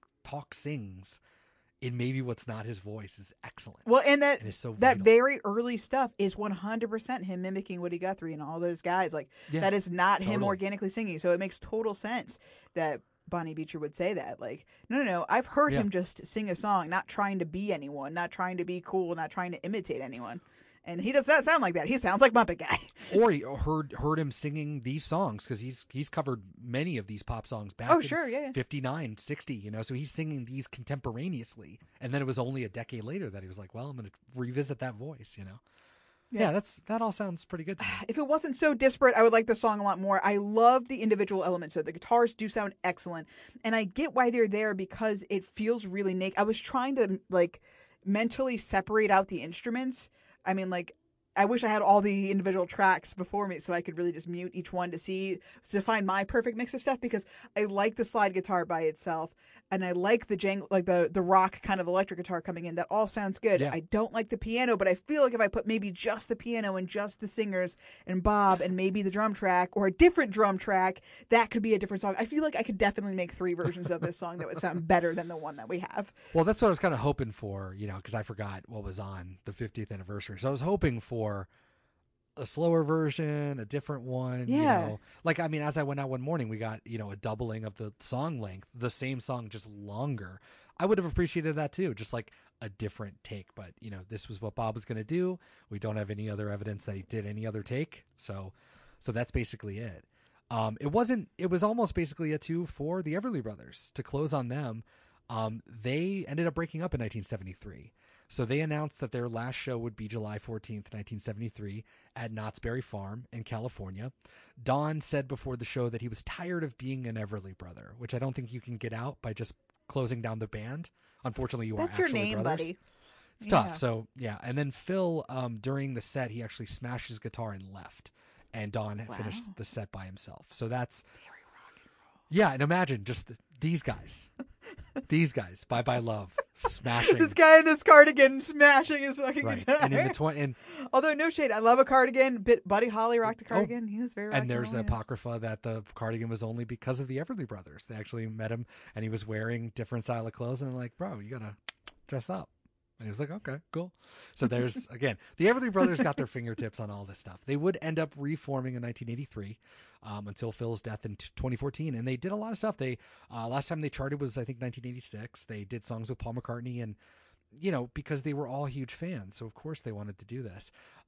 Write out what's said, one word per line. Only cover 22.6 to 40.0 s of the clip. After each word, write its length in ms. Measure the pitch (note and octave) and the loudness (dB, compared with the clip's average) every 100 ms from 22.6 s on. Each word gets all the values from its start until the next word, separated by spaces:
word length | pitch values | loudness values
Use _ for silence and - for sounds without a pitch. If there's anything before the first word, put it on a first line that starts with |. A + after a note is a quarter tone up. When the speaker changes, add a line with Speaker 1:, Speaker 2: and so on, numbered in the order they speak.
| D#3 - - - - | -2 -2 -4 -16 0
Speaker 2:
<laughs> 20 | |
Speaker 1:
Or 160 | G3+ A3+ | 6 6
he 100 | D3 | 6
heard, 500 | A#2+ C3+ D3 D#3 C#3+ - | 0 -2 0 0 -2 -2
heard 200 | C#3+ D#3 | 0 2
him 140 | D3 | 0
singing 500 | - D3+ D3+ D3 D3 | -2 -4 -4 -4 -4
these 220 | A#2+ D3 | -4 -2
songs, 420 | - D#3+ F3+ G#2 - | 0 0 0 -2 -6
'cause 140 | A2 | -6
he's, 240 | B2 B2+ - | -8 -12 -10
he's 180 | C3 D3 | -8 -6
covered 340 | - C#3 A#2+ F#2+ - | -4 -2 -4 -6 -16
many 340 | A#2+ B2 E3+ C3+ | -6 -4 -2 -4
of 100 | G2 | -6
these 160 | G#2 | -10
pop 240 | - A#2 - | -8 -8 -6
songs 280 | A2+ G#2 | -8 -8
back 160 | - A#2 | -6 2
Speaker 2:
Oh, 60 | E4 | 2
Speaker 1:
in 60 | - | 2
Speaker 2:
sure, 200 | D#4+ C4+ | -2 -2
yeah, 140 | B3+ C#4 | -4 -4
yeah. 60 | |
Speaker 1:
fifty-nine, 680 | B3 B2 C#3+ C3 D3+ C3+ G#2+ | -4 -4 -4 -4 -4 -6 -8
sixty, 360 | - C#3+ - | -8 -8 -8
you 160 | A#2+ G#2 | -10 -8
know, 120 | A2 | -8
so 100 | A2+ | -6
he's 180 | C3 D3 | -6 -6
singing 360 | - D#3 C#3+ A#2+ | -6 -6 -6 -8
these 200 | C3+ B2+ | -8 -10
contemporaneously. 1120 | - B2 C#3 B2 A2+ F3 D3 A#2 - D#2+ F2+ - - | -10 -8 -6 -6 -6 -6 -6 -8 -14 -18 -20 -20 -12
And 120 | B2+ | -6
then 80 | C#3 | -2
it 40 | C3 | -2
was 120 | A#2+ | -2
only 260 | B2 C3+ | -2 -4
a 40 | A2+ | -6
decade 360 | A#2 A#2 A#2+ | -8 -10 -10
later 240 | G#2+ F3+ C3 | -8 -8 -8
that 120 | G2 | -10
he 60 | F#2+ | -12
was 100 | F#2+ | -14
like, 160 | F#2+ | -14
"Well, 140 | A2+ C#3 | -12 -12
I'm 60 | C3 | -12
gonna 140 | G#2 - _ | -14 -16 _
revisit 440 | B2+ B2 B2+ C#3 C#3 | -8 -4 -2 -4 -4
that 140 | B2+ | -6
voice," 420 | G#2+ C3+ C3+ G#2 - | -8 -12 -14 -16 -14
you 80 | |
know? 160 | F#2+ G#2 _ _ _ _ _ _ - | -16 -16 _ _ _ _ _ _ -6
Speaker 2:
Yeah. 100 | A#3 | 0
Speaker 1:
Yeah, 80 | G#3 | 2
that's, 280 | F3+ - - - | 2 -2 -10 -6
that 140 | A3 | -2
all 120 | A3+ | -2
sounds 320 | - G3+ E3+ - | -2 -6 -8 -8
pretty 180 | F3 | -10
good 140 | D#3+ F#3+ | -8 -6
to 60 | |
me. 60 | G3 | -6
Speaker 2:
<sighs> 180 | - A3 | -6 -4
If 100 | A#3 | -2
it 80 | C#4 | 2
wasn't 280 | D#4 D#4 B3 | 2 2 2
so 180 | D#4 | 4
disparate, 400 | A#3+ C4+ - C4 | 6 4 6 6
I 80 | A3 | 8
would 100 | A#3 | 8
like 140 | A3+ A3+ | 8 6
the 80 | A3 | 4
song 240 | A#3 G#3 | 2 2
a 20 | |
lot 160 | G3+ | 2
more. 220 | F#3 | 0